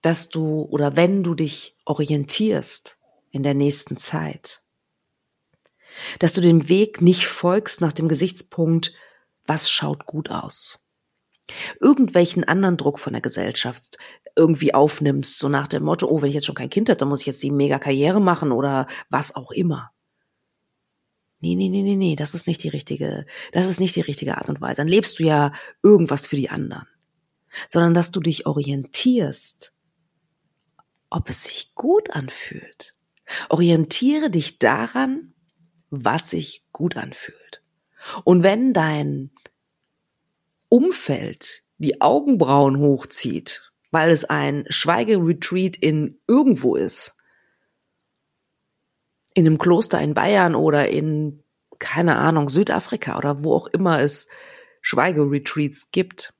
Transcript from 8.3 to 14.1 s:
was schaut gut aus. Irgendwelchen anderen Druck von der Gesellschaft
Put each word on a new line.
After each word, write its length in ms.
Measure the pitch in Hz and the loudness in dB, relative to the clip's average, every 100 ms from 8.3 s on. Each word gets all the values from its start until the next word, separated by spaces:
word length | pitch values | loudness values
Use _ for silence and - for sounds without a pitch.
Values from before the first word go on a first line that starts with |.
| 180 - - 165 165 165 - - _ _ _ - | -4 -12 -2 2 2 0 -10 -20 _ _ _ -4
was 240 | 156 - | 0 2
schaut 360 | - 147 147 - | 2 -2 -8 -8
gut 240 | 151 151 | -8 -8
aus. 480 | - - - - - _ _ _ _ _ _ _ - - - | -8 -10 -10 -10 -14 _ _ _ _ _ _ _ -14 -14 2
Irgendwelchen 640 | 254 285 247 180 175 180 | 4 6 4 4 2 0
anderen 320 | 165 175 196 170 | 0 2 2 2
Druck 220 | 143 143 | 0 -2
von 120 | - | -6
der 100 | 117 | -6
Gesellschaft 760 | - - 92 120 - 117 - - - | -4 -4 -4 -4 -6 -8 -18 -20 -20